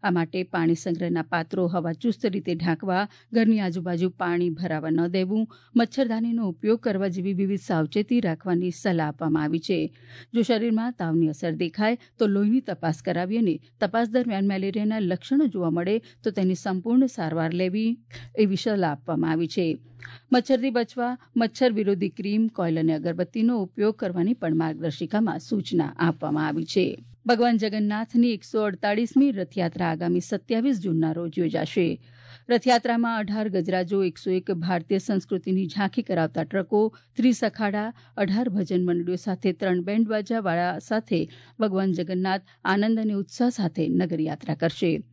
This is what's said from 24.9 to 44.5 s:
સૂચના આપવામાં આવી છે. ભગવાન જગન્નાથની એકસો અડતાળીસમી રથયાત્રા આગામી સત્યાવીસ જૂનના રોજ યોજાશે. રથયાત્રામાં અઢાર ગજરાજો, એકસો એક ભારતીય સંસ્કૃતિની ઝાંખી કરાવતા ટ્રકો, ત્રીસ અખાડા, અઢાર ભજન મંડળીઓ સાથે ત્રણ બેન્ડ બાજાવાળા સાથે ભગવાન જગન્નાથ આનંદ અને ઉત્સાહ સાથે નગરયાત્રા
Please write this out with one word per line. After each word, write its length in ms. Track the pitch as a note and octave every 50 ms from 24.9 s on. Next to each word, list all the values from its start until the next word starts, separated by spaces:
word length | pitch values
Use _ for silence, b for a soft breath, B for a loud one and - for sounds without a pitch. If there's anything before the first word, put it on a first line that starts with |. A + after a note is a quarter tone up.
| C#3+ - F3 D#3+ - G#3 A3+ G#3 - E3
સૂચના 540 | - - - G3+ F#3 - - E3+ D3+ C#3+ -
આપવામાં 500 | - - E3 D#3 - - D#3 D3 D3+ D#3
આવી 180 | D3+ D3 D#3+ E3
છે. 380 | - - F#3+ F3+ - - - - - - _ _
ભગવાન 320 | A3+ A#3+ A3 A#3+ A#3+ A#3
જગન્નાથની 760 | A3 G#3+ G#3+ G3+ G#3+ G#3 G#3 G#3 G#3+ A3+ - - A#3+ A#3 A#3+ A3+
એકસો 300 | F#3+ - - - A3 G#3+
અડતાળીસમી 680 | G#3 F#3 - - G#3 G#3 G#3+ A#3+ A3+ - C4+ C#4 C#4+
રથયાત્રા 580 | A#3+ G3 F3+ - - G3+ F3 E3+ E3+ E3+ F3+ E3+
આગામી 300 | D#3+ D#3+ F3 E3+ F3+ F3+
સત્યાવીસ 600 | F3 - G#3+ G3 - - A#3 A3+ A3+ C#4+ C4+ G3+
જૂનના 320 | E3+ G3 E3 D#3+ D#3+ D#3+
રોજ 280 | D#3 E3+ E3+ E3 D3 F#3
યોજાશે. 640 | F3 D#3+ D3+ E3 - - - - F3 E3 E3+ - B B B B B B B B B B
રથયાત્રામાં 680 | A#3+ A#3 - B3+ B3 A#3+ A#3+ B3 A#3 A#3 A#3 A#3 A#3
અઢાર 320 | A3 G#3+ F#3+ G3+ A3 G#3+ G#3+
ગજરાજો, 540 | F#3 F#3+ E3+ F#3+ F#3 F#3 F#3 E3+ G3+ G3 F#3+
એકસો 280 | F3+ D#3+ - - G3
એક 200 | F#3 F#3 F3+ -
ભારતીય 460 | F#3+ E3+ D#3+ F3+ F#3+ F3 E3 - G#3
સંસ્કૃતિની 680 | G3 - - G#3 F#3+ - - G3+ F#3 - F#3+ F#3 F#3 G3
ઝાંખી 340 | E3 - G3+ G3+ F#3+ - -
કરાવતા 420 | A3 - F#3+ E3 D#3+ D#3 - - D#3+
ટ્રકો, 520 | D#3+ - G3 - - - G#3 G#3+ A3 b b b b b
ત્રીસ 280 | - A#3 B3+ A#3 - -
અખાડા, 500 | G#3+ - - A3 G3+ G3 G#3 G#3 A3 A#3+ b b b b
અઢાર 320 | - G3+ F#3 F#3+ G#3+ B3+ B3
ભજન 360 | F3+ G3+ F3+ D#3+ G3 F3+ F3+
મંડળીઓ 300 | F3+ F3 F3 E3+ F3 F3+
સાથે 380 | F3+ - G#3+ F#3 F3+ - G3 F3+
ત્રણ 280 | - F#3 F#3+ - -
બેન્ડ 260 | F3 F#3 G#3 A3 A3+
બાજાવાળા 720 | G#3 A3 G#3+ G#3 F#3+ A#3 A3+ G3+ F#3+ E3 E3+ F3 F3+ F3+ -
સાથે 500 | - - G#3+ A3 A3 - - E3 E3 E3 B B B B B B
ભગવાન 320 | A3 G#3+ F#3 F#3+ F#3+ F#3+
જગન્નાથ 500 | F3+ F3 F3 E3 F#3+ F#3 F#3 F#3+ F#3 G3 F#3 b b b b
આનંદ 340 | F#3 F#3+ G3+ G#3 A3 A3+ A3
અને 140 | A3 G#3+ G#3
ઉત્સાહ 360 | G3 G3 - - - A#3+ B3
સાથે 380 | A#3+ - G3+ E3 D3 - -
નગરયાત્રા 680 | - - F3+ F#3 D#3+ E3 D#3+ D#3 D#3+ D#3 D#3 - -